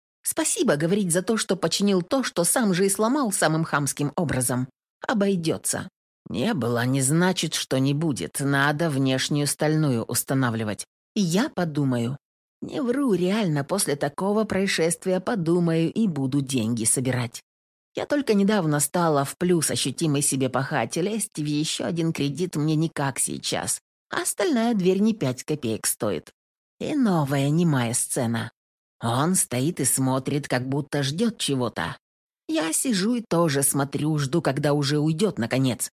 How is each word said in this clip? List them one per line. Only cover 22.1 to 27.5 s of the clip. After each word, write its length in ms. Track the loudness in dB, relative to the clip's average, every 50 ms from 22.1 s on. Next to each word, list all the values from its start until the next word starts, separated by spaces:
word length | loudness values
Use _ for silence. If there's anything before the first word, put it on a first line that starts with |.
кредит 440 | 0 -2 -2 -2 -2 -2 -4 -4 -2
мне 200 | -2 0 2 2
никак 420 | 2 0 0 -2 -2 -4 -2 -2 -4
сейчас. 640 | -6 -4 -6 -8 -6 -4 -4 -4 -2 -4 -6 -6 _ _ _ _ _ -6
А 120 | -6 -4
остальная 520 | -4 -4 -2 -2 0 0 2 2 2 2 0
дверь 240 | 2 2 2 4 4
не 160 | 2 0 0
пять 300 | 0 -2 -4 -4 -4 -4
копеек 420 | -6 -4 -4 -2 -4 -4 -2 -4
стоит. 460 | -6 -4 -2 -2 -2 -2 -4 -6 -12 _ _ _ _ _ _ _ _ _ -10
И 160 | -6 -2 0
новая 540 | 2 2 4 4 2 2 2 0 0 2
немая 460 | 2